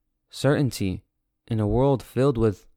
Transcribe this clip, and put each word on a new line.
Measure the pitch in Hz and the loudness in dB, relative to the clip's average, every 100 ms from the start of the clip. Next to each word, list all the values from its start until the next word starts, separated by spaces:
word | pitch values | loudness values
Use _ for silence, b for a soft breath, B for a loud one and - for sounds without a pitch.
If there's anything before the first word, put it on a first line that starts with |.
| _ _ _ | _ _ _
certainty | - 131 147 131 - 98 90 - _ _ _ - | -2 0 2 0 -2 -4 -6 -12 _ _ _ -6
in | 113 | -2
a | 104 | 0
world | 113 139 127 | 2 2 0
filled | - 117 139 117 | -2 0 0 2
with | 113 95 - | 0 0 -10